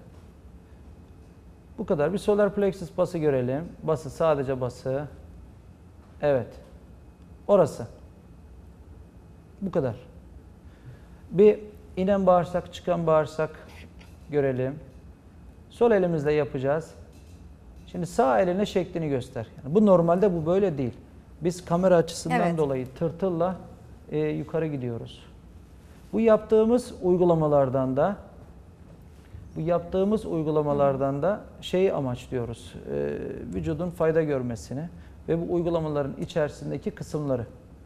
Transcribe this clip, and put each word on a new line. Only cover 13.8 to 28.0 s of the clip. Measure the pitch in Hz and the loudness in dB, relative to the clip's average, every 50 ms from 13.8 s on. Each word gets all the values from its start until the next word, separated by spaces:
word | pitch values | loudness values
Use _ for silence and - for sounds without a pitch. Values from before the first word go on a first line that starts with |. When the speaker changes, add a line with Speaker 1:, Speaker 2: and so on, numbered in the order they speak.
| - - - - - - - - - - | -20 -20 -20 -20 -20 -20 -20 -20 -14 -4
Speaker 1:
görelim. | 139 147 139 135 131 123 127 131 143 156 - - - - - - - - - - - - - - - - - - | 0 0 0 2 0 0 -2 -4 -6 -8 -14 -18 -20 -20 -20 -20 -20 -20 -20 -20 -20 -20 -20 -20 -20 -20 -20 -20
Sol | - - 233 240 | -2 0 4 4
elimizle | 220 196 180 175 170 160 139 147 151 | 4 4 4 2 0 0 0 2 2
yapacağız. | 151 143 135 - 139 127 135 143 165 160 - - - - - - - - - - - - - - - - - - - - - | 2 0 0 -2 -2 -2 0 0 -2 -4 -8 -14 -20 -20 -20 -20 -20 -20 -20 -20 -20 -20 -20 -20 -20 -20 -20 -20 -20 -18 -12
Şimdi | - 180 175 | -8 -8 -8
sağ | 160 - - 233 262 247 214 | -2 0 2 2 4 4 4
eline | 196 175 175 190 208 | 4 2 2 0 -2
şeklini | 190 - 202 170 - - 175 165 156 | 0 0 -2 -2 -2 -4 -4 -2 -2
göster. | 139 127 113 - - 120 110 - - - - | -2 -2 -4 -6 -8 -10 -10 -10 -14 -14 -8
Yani | 131 151 | 0 2
bu | 196 214 | 4 6
normalde | 208 190 175 170 170 170 185 196 208 175 | 8 8 8 6 6 4 4 4 2 2
bu | 170 151 | 0 0
böyle | 160 175 190 208 190 160 139 | 0 2 2 2 0 0 -2
değil. | 135 120 107 - - - - - - - - - | -4 -4 -4 -8 -16 -20 -20 -20 -20 -20 -16 -6
Biz | - 175 175 180 - | -4 -4 -4 -4 -4
kamera | - 170 175 185 190 180 | -2 0 2 4 6 6
açısından | 170 165 170 - - - - 254 240 | 6 4 2 -4 -8 -4 -2 0 2
Speaker 2:
Evet. | 175 170 170 160 | 2 2 2 0
Speaker 1:
dolayı | 156 139 139 131 127 127 - | 0 0 0 -2 -4 -6 -6
tırtılla, | - 170 165 165 170 196 190 180 165 170 185 185 175 - - - - - - - - - - | -4 -4 -4 -2 -2 -2 -2 0 0 0 -2 -2 -6 -10 -16 -18 -20 -20 -20 -20 -20 -14 -6
e, | - 151 | -4 -2
yukarı | 151 151 151 156 151 131 - 160 165 160 | -2 -2 -2 -4 -6 -4 -4 -4 -2 -2
gidiyoruz. | 147 139 123 123 117 113 127 127 - - - - - - - - - - - - - - - - - - - - - | -4 -6 -6 -6 -6 -8 -10 -12 -16 -18 -20 -20 -20 -20 -20 -20 -20 -20 -20 -20 -20 -20 -20 -20 -20 -20 -14 -6 -2
Bu | 202 | 2
yaptığımız | 226 220 214 214 214 - 220 220 220 220 240 247 240 - - - | 4 6 6 4 4 4 4 4 6 4 4 2 0 -2 -8 -4
uygulamalardan | - 180 180 180 180 180 170 160 156 151 147 143 139 131 123 135 131 131 131 | 0 2 2 4 4 4 4 4 4 4 4 4 4 4 2 0 0 0 2
da | 131 | 2